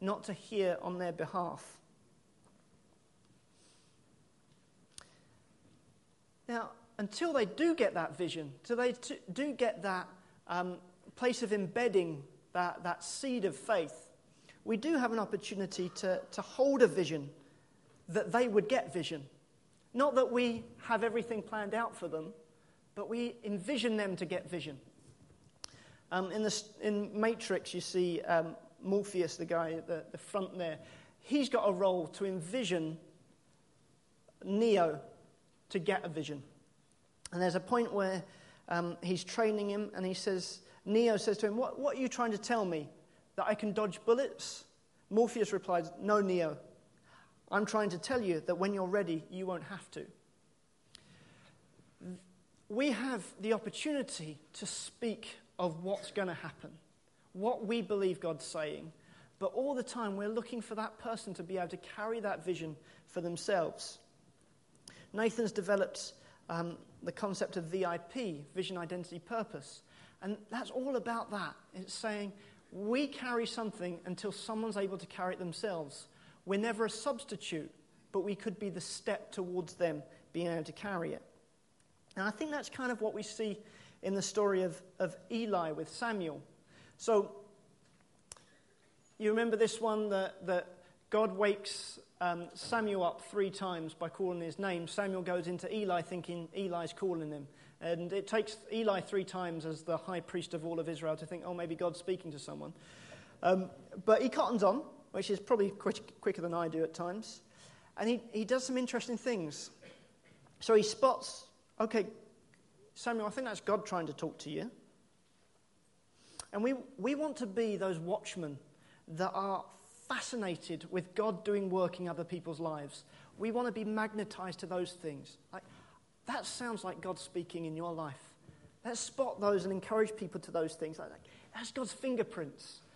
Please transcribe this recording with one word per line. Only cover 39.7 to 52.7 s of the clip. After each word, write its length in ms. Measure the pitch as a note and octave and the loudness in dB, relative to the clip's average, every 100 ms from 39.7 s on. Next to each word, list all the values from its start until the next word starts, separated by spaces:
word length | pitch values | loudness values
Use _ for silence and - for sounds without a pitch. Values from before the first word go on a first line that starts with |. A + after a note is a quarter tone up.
him, 200 | G3+ G#3 F#3 | 0 -2 -2
and 100 | F#3 | -2
he 80 | |
says, 460 | F#3 - F#3+ F3 - - - - | -2 0 -2 -2 -10 -16 -10 2
Neo 320 | G#3+ A#3 G#3 | 6 8 6
says 200 | - G3+ | 4 2
to 80 | G#3+ | 2
him, 100 | G#3+ | 2
"What, 220 | B3+ - | 0 0
what 160 | C#4 B3+ | 0 2
are 40 | |
you 100 | C4 | 0
trying 220 | - A#3+ | 2 0
to 60 | G#3 | 0
tell 280 | G#3+ A#3+ F#3+ | 0 2 2
me? 240 | E3 D3 - - - _ - | 0 -4 -12 -20 -20 _ -2
That 100 | F#3+ | 2
I 80 | G#3+ | 2
can 180 | G#3+ | 0
dodge 300 | G#3 G#3+ E3+ - | 0 0 2 6
bullets?" 600 | A#3 C4+ - - - - _ _ _ - | 6 4 -2 -8 -10 -14 _ _ _ 0
Morpheus 440 | G#3 A3+ A#3 G#3 | 4 6 4 2
replies, 360 | G3 - F3+ D#3+ - | 2 2 2 2 0
"No, 240 | G3 G#3 | 6 6
Neo. 360 | G3 F3+ D#3+ D3+ - - - - - - - _ - | 6 4 2 -2 -10 -20 -20 -20 -20 -20 -20 _ -2
I'm 160 | G3 G#3 | 0 2
trying 240 | A3 G#3 | 4 2
to 60 | F3 | 0
tell 240 | - C4 | 0 0
you 200 | G3+ D#3+ | 2 0
that 140 | D3 E3+ | 2 2
when 180 | G3 | 2
you're 120 | G3+ F#3 | 2 2
ready, 380 | G3+ F#3 D#3+ D#3+ | 2 2 0 -4
you 140 | F#3 F#3+ | -6 -4
won't 180 | F3 | -4
have 260 | D3+ G3 - | -6 -12 -12
to." 140 | - D3+ - _ _ _ _ _ _ _ - - - - - - - _ - - - F3+ F3+ - - _ _ | -12 -12 -14 _ _ _ _ _ _ _ -20 -20 -20 -20 -20 -20 -20 _ -20 -20 -16 -12 -12 -16 -20 _ _
We 220 | - | -6